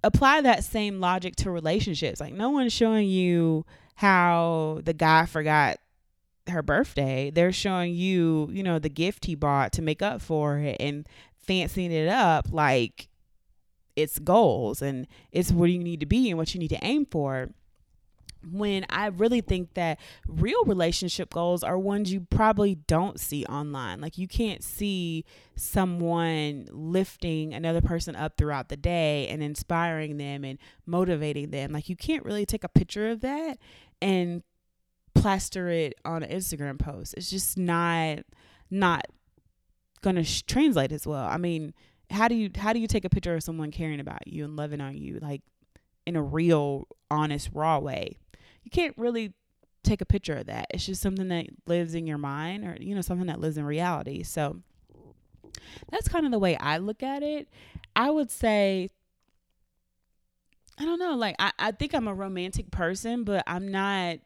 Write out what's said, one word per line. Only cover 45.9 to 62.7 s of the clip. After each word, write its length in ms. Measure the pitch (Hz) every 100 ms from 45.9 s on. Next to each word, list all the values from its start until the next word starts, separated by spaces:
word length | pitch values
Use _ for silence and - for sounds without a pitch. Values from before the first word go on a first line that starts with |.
| _ -
in 80 | 170
a 80 |
real, 640 | 143 151 170 160 143 139 - - _
honest, 400 | 151 151 143 -
raw 240 | - 156 151
way? 400 | 143 - - - _ - - _
You 60 | -
can't 260 | - 339 -
really 380 | 233 233 214 - _ _ _ _
take 180 | - 208
a 40 | -
picture 300 | 202 - 143
of 100 | -
that. 220 | 113 -
It's 160 | 185 -
just 160 | 190
something 280 | 196 190 185
that 180 | 175 - - -
lives 300 | 170 170 165
in 100 | 160
your 140 | 147
mind 440 | 143 139 160 202
or, 140 | 208 -
you 140 | 185
know, 80 | 202
something 240 | 175 180 180
that 160 | 151
lives 160 | 160 151
in 80 | 147
reality. 560 | 151 175 156 - 143
So 400 | 170 - 147 170 - _ _ - - - _ _ - - - - -
that's 180 | 392 -
kind 180 | 349 302
of 60 |
the 60 | 233
way 180 | 190 160
I 200 | - 160
look 240 | 196 214
at 220 | 262 277
it. 260 | 294 302 - - - - - -
I 160 | 254
would 180 | 311 269
say, 600 | - 226 208 196 190 185 _ _ _ _ _ _ _ _ _ _ _ _ _ _ _ _ _ _ -
I 80 | 311
don't 140 | 339
know, 160 | 359 269
like, 200 | 214 -
I, 120 | 196 -
I 140 | 208
think 240 | 190 294 294
I'm 120 | 226
a 60 |
romantic 560 | 190 196 185 180 190
person, 540 | 175